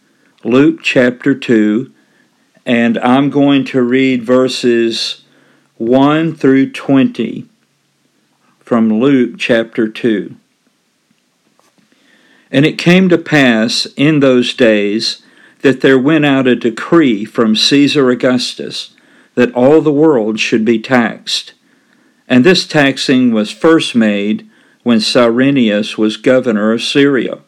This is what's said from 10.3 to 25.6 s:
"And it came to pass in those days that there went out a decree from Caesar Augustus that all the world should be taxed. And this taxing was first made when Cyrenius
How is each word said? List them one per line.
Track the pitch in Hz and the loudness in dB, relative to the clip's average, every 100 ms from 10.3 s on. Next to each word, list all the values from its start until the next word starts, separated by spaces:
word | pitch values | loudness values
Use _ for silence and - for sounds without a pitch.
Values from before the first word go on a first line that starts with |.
| - _ _ _ _ _ _ _ _ _ _ _ _ _ _ _ _ _ _ _ _ _ | -16 _ _ _ _ _ _ _ _ _ _ _ _ _ _ _ _ _ _ _ _ _
"And | 139 151 | 0 0
it | - | 0
came | - 180 190 | 2 4 4
to | 165 | 0
pass | - 156 127 113 113 - - - | 0 0 2 0 -2 -4 -8 -2
in | 143 151 | 0 2
those | 135 127 120 | 2 2 0
days | - 120 107 101 110 - - _ _ _ _ | 0 2 2 -2 -4 -6 -10 _ _ _ _
that | 139 131 | -2 0
there | 143 131 | 2 2
went | 135 160 147 | 2 0 2
out | 135 127 | 0 0
a | 120 | 0
decree | 120 110 - 170 139 101 | -2 -6 0 2 2 0
from | 107 - 113 110 | -4 -2 0 0
Caesar | - 143 143 147 127 | 0 2 2 2 0
Augustus | 123 131 123 - - - - - _ _ _ _ - | 0 0 -2 -4 -10 -12 -14 -16 _ _ _ _ -2
that | 123 | 0
all | 123 127 156 | 2 4 4
the | 151 | 2
world | 143 160 131 107 110 | 2 2 2 -2 -4
should | - 120 110 | -2 -2 0
be | 113 | -2
taxed. | 110 127 113 - - - - _ _ _ _ _ _ _ - | 0 -2 -2 -6 -10 -10 -10 _ _ _ _ _ _ _ 0
And | 127 | 2
this | 165 185 - | 4 2 -2
taxing | 156 139 135 - 127 123 | 0 0 -2 -2 2 2
was | 110 104 | 0 -4
first | - 160 160 - 120 | -2 2 2 0 0
made | 110 104 101 110 - _ _ _ | 0 -2 -4 -6 -8 _ _ _
when | 120 113 | -2 0
Cyrenius | 104 - 117 117 135 139 | 2 2 2 2 0 2